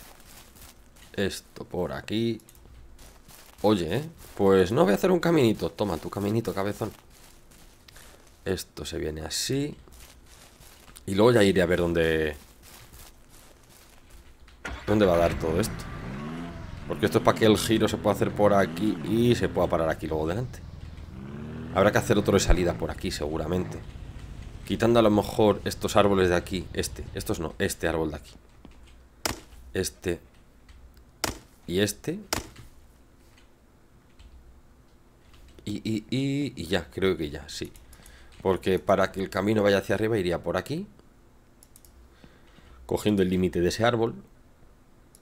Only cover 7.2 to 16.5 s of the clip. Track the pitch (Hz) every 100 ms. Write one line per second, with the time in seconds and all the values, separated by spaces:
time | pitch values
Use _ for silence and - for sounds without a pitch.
7.2 | - - - - - - - - - -
8.2 | - - - 92 - - 76 80 78 78
9.2 | 80 - - 135 147 - - - - -
10.2 | - - - - - - - - - 98
11.2 | 117 120 101 92 85 87 87 85 80 80
12.2 | 78 76 - - - - - - - -
13.2 | - - - - - - - - - -
14.2 | - - - - - - - 107 98 85
15.2 | 85 71 80 82 110 - - - - -
16.2 | 76 82 85